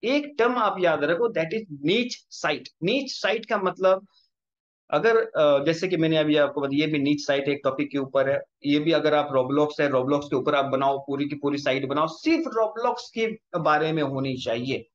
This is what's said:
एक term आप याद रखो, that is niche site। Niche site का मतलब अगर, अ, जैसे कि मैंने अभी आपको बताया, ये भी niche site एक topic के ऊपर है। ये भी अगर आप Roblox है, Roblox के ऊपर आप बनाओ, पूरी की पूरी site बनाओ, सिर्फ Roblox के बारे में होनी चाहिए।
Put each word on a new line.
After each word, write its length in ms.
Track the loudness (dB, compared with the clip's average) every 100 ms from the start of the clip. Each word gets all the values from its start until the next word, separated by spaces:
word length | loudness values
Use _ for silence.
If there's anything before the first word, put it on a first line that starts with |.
एक 320 | 0 -2 -2 0
term 160 | 0
आप 220 | 2 0 2
याद 240 | 2 2
रखो, 260 | 0 0 0
that 240 | 0 -2
is 120 | -4 -8 -6 0
niche 300 | 0 0 -8 _ -8 -4
site। 240 | -4 -8 _
Niche 420 | -2 -2 -4 -6 -2
site 200 | -2 -2
का 120 | -2
मतलब 500 | -2 0 2 2 -2 _ _ _ _ _ _ _ _
अगर, 280 | 0 2 2
अ, 460 | 0 2 4 4
जैसे 240 | 2 0 0
कि 100 | 0
मैंने 200 | 2 2
अभी 200 | 4 4
आपको 240 | 4 2
बताया, 240 | -2 0 0
ये 20 |
भी 120 | 0
niche 300 | 0 0 0
site 200 | -2 0
एक 120 | -2
topic 280 | -2 -2 -4
के 60 | -2
ऊपर 320 | -2 0 0
है। 120 | 0 -4 _ 0
ये 140 | 2
भी 120 | 4
अगर 220 | 2 4
आप 200 | 2 2
Roblox 480 | 0 2 2 0 2
है, 80 | 0
Roblox 360 | 2 2 -2 0
के 100 | -2
ऊपर 200 | 0 0
आप 100 | 0
बनाओ, 340 | 0 0 -2
पूरी 260 | -4 -4 -4
की 100 | -4
पूरी 220 | -4 -2
site 280 | -2 -2 -2
बनाओ, 220 | -2 -2
सिर्फ 440 | -2 0 0 0 -2
Roblox 520 | -2 0 -4 -4 -8 -4
के 100 | -4 -6 _ -4
बारे 320 | 2 2 2
में 120 | 0
होनी 320 | -2 -2 -4 -4
चाहिए। 500 | -4 -4 -2 -6 -6